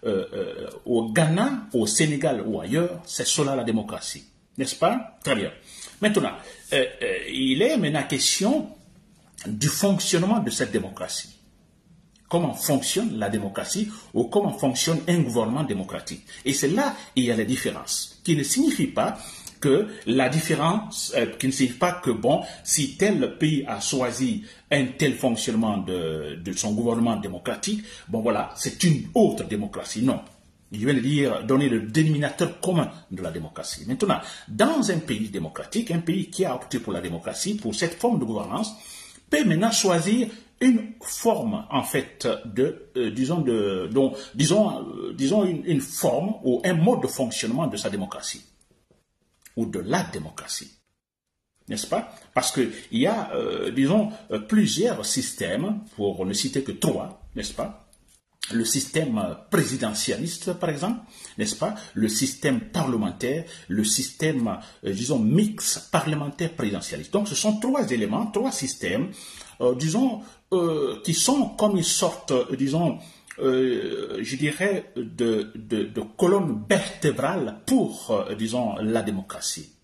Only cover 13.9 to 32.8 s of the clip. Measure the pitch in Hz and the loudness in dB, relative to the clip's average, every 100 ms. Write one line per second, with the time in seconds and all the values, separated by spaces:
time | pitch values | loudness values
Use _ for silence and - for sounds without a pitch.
13.9 | - - - 117 208 202 - 139 127 - | -6 -6 -2 2 2 2 0 0 0 0
14.9 | 160 - 175 131 117 110 127 147 95 92 | 0 2 2 4 2 0 0 -2 -4 -4
15.9 | 82 - 82 - - 135 139 139 202 277 | -8 -10 -14 -14 -8 -2 0 2 2 0
16.9 | - - - 120 113 107 127 120 101 64 | -2 -4 0 2 2 0 0 -2 -4 -6
17.9 | - - - - 156 139 247 302 - 156 | -6 -6 -8 0 2 2 2 2 2 0
18.9 | - 151 - - - - - 147 143 214 | 0 0 -2 -12 -16 -18 -2 4 4 4
19.9 | - - 127 127 156 - 156 156 208 - | -6 0 2 4 2 0 2 2 2 -2
20.9 | - - 135 113 - 131 131 127 - 180 | -8 -2 0 0 0 -2 2 0 2 0
21.9 | 175 - 117 117 165 - - - - 135 | 2 -2 2 2 2 0 -12 -2 0 0
22.9 | - 196 180 120 - 156 151 131 107 - | 2 2 4 0 2 2 2 0 -4 -2
23.9 | 135 123 113 131 110 - - _ 143 127 | 0 0 0 0 -2 -6 -20 _ 2 2
24.9 | - 143 123 131 113 - 110 113 98 90 | 0 0 2 0 0 0 2 2 0 -2
25.9 | 90 80 78 76 76 87 90 110 107 117 | -2 -2 -4 -6 -8 -6 -4 -2 0 2
26.9 | 117 120 107 98 87 - 110 - 208 - | 2 2 2 -4 -6 -6 -4 -2 -4 -6
27.9 | - - 113 110 - - - - - 180 | -16 -6 -2 0 0 -2 -4 -6 2 4
28.9 | 139 - 247 202 - - 107 107 - - | 4 2 6 6 4 -4 -4 -4 -8 -8
29.9 | 107 127 113 - - _ _ _ 104 117 | 0 2 0 -6 -20 _ _ _ -2 2
30.9 | 139 120 147 139 107 110 131 143 113 107 | 2 4 2 2 0 2 4 4 2 2
31.9 | 113 156 147 147 - 175 - - 175 | 4 4 4 0 0 -2 0 0 2